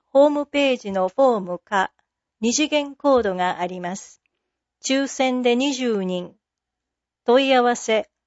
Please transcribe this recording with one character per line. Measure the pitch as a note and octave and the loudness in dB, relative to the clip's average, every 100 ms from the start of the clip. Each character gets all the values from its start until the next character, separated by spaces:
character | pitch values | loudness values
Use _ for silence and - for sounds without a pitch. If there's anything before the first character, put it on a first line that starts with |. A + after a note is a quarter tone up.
| _ | _
ホ | C4+ C#4+ | 4 4
ー | |
ム | D4 C#4+ | 2 -2
ペ | C#4+ C#4 | -2 0
ー | B3 | -2
ジ | G#3 | -4
の | F#3+ F#3 | -2 -2
フ | - | 2
ォ | C4+ A3+ | 2 2
ー | |
ム | F#3 F3 | -4 -10
か、 | - G3+ F#3+ - _ _ _ _ | -4 -2 -2 -6 _ _ _ _
二 | A3 | -2
次 | A#3+ D4+ | 0 0
元 | D4+ C#4+ C#4 | -2 -4 -4
コ | C#4+ C4 | 2 2
ー | |
ド | G#3 | 2
が | F3+ F3+ E3+ | -2 -2 -2
あ | F3 | -6
り | F3+ | -8
ま | F3+ F#3+ | -10 -10
す。 | - _ _ _ _ _ _ _ | -14 _ _ _ _ _ _ _
抽 | - C4+ C4+ | -4 -2 -2
選 | - C4 B3+ | -2 -2 0
で | B3 A#3+ | 0 2
二 | C#4 | 0
十 | B3+ B3+ G#3 | -2 -2 -2
人。 | F#3 F3+ F3+ _ _ _ _ _ _ _ _ _ - | -2 -6 -8 _ _ _ _ _ _ _ _ _ 2
問 | B3 C4+ | 2 4
い | |
合 | C4 | 2
わ | A#3+ A#3+ | 2 0
せ、 | - A3 - _ | 0 -2 -2 _